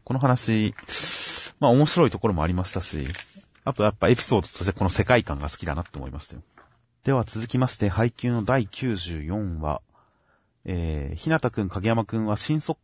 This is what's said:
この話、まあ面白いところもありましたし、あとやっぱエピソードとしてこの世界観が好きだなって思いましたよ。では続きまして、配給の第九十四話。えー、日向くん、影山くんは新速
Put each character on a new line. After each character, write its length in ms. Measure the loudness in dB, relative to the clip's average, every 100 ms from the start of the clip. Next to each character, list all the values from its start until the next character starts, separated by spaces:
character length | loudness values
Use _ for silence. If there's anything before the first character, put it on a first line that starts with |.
こ 80 | -6
の 80 | 0
話、 540 | 4 4 4 2 2 -2 -6 -4 -2 -2 -2 -4 -6 2
ま 100 | 6
あ 20 |
面 160 | 6 6
白 200 | 4 4
い 40 |
と 80 | 4
こ 100 | 0
ろ 60 |
も 80 | 2
あ 40 | 2
り 60 |
ま 120 | 0
し 80 | -2
た 100 | -4
し、 240 | -4 -6 -6 -8 -14 -20 _ _
あ 80 | -6
と 120 | 2
や 60 | 0
っ 60 | 4
ぱ 140 | 4
エ 60 | 4
ピ 60 |
ソ 160 | 4 0
ー 40 |
ド 60 | 0
と 60 |
し 120 | -4 -4
て 60 |
こ 120 | 0
の 60 | 0
世 140 | 0
界 200 | 4 4
観 140 | 2 -6
が 100 | -6
好 80 | -8
き 80 |
だ 100 | -6
な 80 | -6
っ 40 | -6
て 100 | -10
思 120 | -10
い 20 |
ま 100 | -12
し 80 | -14
た 80 | -16
よ。 60 | -18 -20 -20 _ _ _
で 80 | 0
は 120 | 0
続 220 | 0 -6 -4
き 100 | 0
ま 100 | 0
し 120 | 0
て、 100 | 0
配 240 | 2 0
給 180 | 0 -2
の 140 | 0
第 220 | 2 0 0
九 300 | -4 -4 -4
十 260 | -4 -6
四 380 | -4 -4 -4 -4
話。 200 | -4 -4 _ _ _ _ _ _ _ _ -6
え 460 | -4 -2 -4 -6
ー、 20 | -6
日 140 | 0
向 100 | 0 0
く 140 | -2
ん、 40 | -4
影 180 | -2 0
山 160 | 0
く 140 | 0 -4
ん 80 | -2
は 100 | -2
新 240 | -2 -2
速 180 | -2 -8